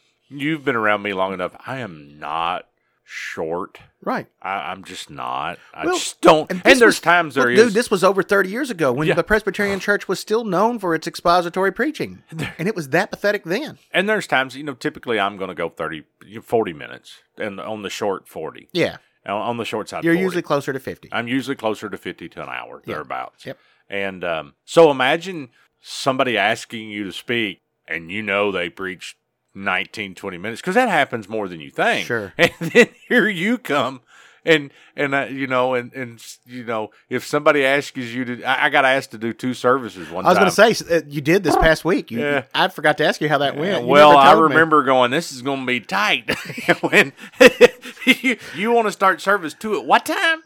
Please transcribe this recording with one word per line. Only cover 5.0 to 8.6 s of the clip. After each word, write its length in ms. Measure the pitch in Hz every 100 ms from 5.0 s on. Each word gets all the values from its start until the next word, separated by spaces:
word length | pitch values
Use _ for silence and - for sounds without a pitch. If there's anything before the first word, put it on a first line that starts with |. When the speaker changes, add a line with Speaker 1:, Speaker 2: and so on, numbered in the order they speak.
| -
Speaker 1:
not. 480 | 71 62 65 76 87 -
I 100 | -
Speaker 2:
Well, 120 | 330 359
Speaker 1:
just 240 | - -
don't. 280 | - 160 -
Speaker 2:
and 100 | 185
Speaker 1:
And 80 | 202
Speaker 2:
this 60 | 262
Speaker 1:
there's 160 | 226 -
Speaker 2:
was, 40 |
Speaker 1:
times 340 | 156 175 165
there 100 | 131
Speaker 2:
look, 80 | 120 123
Speaker 1:
is. 60 | 240
Speaker 2:
dude, 80 |
this 160 | 196 240
was 120 | 196
over 200 | 185 196
thirty 260 | 180 202 185
years 220 | 214